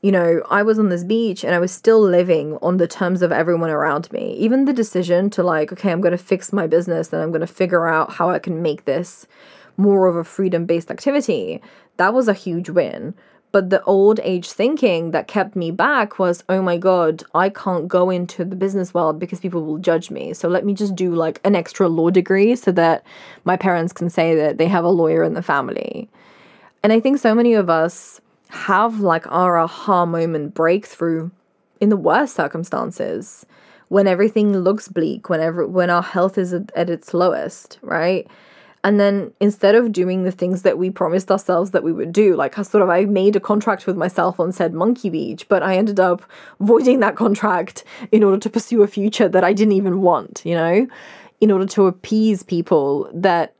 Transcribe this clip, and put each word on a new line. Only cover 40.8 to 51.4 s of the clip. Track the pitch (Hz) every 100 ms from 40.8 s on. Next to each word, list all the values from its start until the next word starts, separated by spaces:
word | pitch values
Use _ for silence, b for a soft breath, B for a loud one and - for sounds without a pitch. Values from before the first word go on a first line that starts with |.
| 185
promised | 190 175 180 190
ourselves | 196 - 180 190
that | 185
we | 160
would | 165 165
do, | 175 208 160
like, | 139 -
I |
sort | 202 208
of, | 180
I | 175
made | 196 202 196
a | 208
contract | - 208 214 196
with | - -
myself | 180 185 190 180
on | 170
said | 180 175
monkey | 160 196 247 202
beach, | 160 143 - -
but | 196
I | 190
ended | 185 214 202
up | 185 - - B B B
voiding | 208 233 254 247
that | 202 -
contract | 226 202 208 180 180 - - B 220
in | 220
order | 208 190
to | 208
pursue | 226 - 233
a | 202
future | 208 202 - 202
that | 180
I | 180
didn't | 202 214
even | 190 196 180
want, | 185 156 - -
you | 165
know, | 170 165 180 247 B B B B _